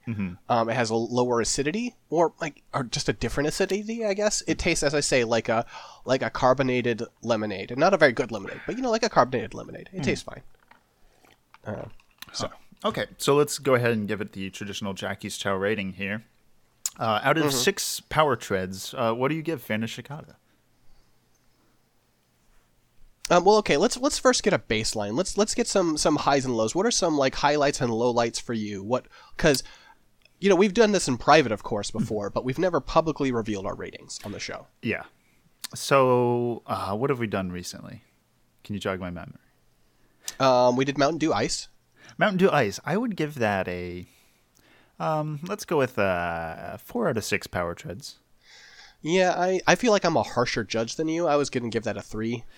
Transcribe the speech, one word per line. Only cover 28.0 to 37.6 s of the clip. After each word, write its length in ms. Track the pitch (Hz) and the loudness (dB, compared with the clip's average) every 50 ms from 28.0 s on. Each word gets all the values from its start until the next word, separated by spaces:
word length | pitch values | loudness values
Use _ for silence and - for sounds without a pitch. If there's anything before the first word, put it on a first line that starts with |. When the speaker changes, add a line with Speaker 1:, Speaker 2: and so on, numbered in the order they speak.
| 120 123 117 117 117 120 117 - | 2 2 2 2 0 0 -2 -6
Speaker 2:
for 120 | - - 120 | -6 -4 -4
you? 280 | 110 107 104 104 95 98 | -4 -4 -4 -6 -6 -4
What, 220 | 104 123 123 - - - - - - - | -2 -2 -2 -4 -6 -20 -20 -20 -16 -4
'cause, 240 | - - 160 139 131 - - - - - - - _ _ _ _ _ _ _ _ - | 2 4 4 4 4 0 -8 -18 -20 -20 -20 -20 _ _ _ _ _ _ _ _ 0
you 100 | 170 202 | 4 4
know, 60 | 190 | 6
we've 180 | 170 202 220 180 | 6 6 4 6
done 200 | 233 226 208 202 | 4 4 6 4
this 140 | 180 - | 2 2
in 100 | - 127 | 0 -2
private, 340 | 113 - - 147 160 139 117 | 0 4 6 6 6 6 4
of 100 | 107 98 | 0 -4
course, 280 | - - 117 104 101 - | -4 -6 -6 -4 -4 -4
Speaker 1:
Mm-hmm. 80 | - 107 | -2 -2
Speaker 2:
before, 300 | 113 110 110 104 101 101 | -2 -2 -2 -4 -4 -4
but 120 | - - - | -4 -4 -4
we've 140 | 127 131 | -4 -2
never 220 | 165 175 185 170 147 | 0 0 0 0 -2
publicly 500 | - - - 170 160 160 143 - 143 135 | -2 2 2 2 2 2 0 -2 -2 0
revealed 360 | 123 113 107 110 104 95 95 | 0 -2 -2 -2 -4 -4 -4
our 80 | 98 95 | -6 -8
ratings 440 | 98 92 - - - - - - - - | -8 -10 -12 -12 -14 -16 -14 -14 -12 -12
on 60 | 107 | -12
the 80 | 101 98 | -10 -10
show. 260 | - - - - - _ _ _ | -10 -10 -10 -12 -14 _ _ _
Speaker 1:
Yeah. 220 | - 117 95 - - - _ _ _ _ _ _ _ _ _ _ - - - | -4 -4 -4 -4 -6 -12 _ _ _ _ _ _ _ _ _ _ -16 -14 -12
So, 880 | 123 - - 143 139 131 127 123 123 123 120 120 120 120 120 117 - - | -8 0 4 4 6 6 6 4 4 4 2 2 0 0 -2 -4 -6 -6
uh, 300 | - 113 95 98 95 101 | -8 -6 -6 -4 -4 -4
what 160 | 107 131 143 | -2 -2 -2
have 80 | 139 120 | -2 -2
we 80 | 117 | -2
done 240 | 104 104 98 95 92 | -2 -2 -2 -4 -4
recently? 500 | 90 90 | -6 -8